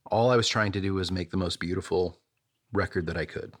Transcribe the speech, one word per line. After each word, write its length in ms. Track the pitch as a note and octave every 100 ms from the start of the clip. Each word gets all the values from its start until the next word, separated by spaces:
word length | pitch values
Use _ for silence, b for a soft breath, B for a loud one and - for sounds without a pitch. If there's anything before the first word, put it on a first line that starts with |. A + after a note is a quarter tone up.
| -
All 200 | A2 B2
I 60 | B2+
was 120 | A2
trying 240 | A2+ G#2
to 80 | G2
do 140 | G2
was 160 | F#2+ F2
make 200 | F#2 F2
the 60 | G2
most 220 | E2+ -
beautiful 580 | E2+ F#2+ - F#2 F2+ - _ _ _ _ -
record 340 | G2 F#2+ F#2+ E2
that 100 | E2
I 80 |
could, 300 | D2+ - - -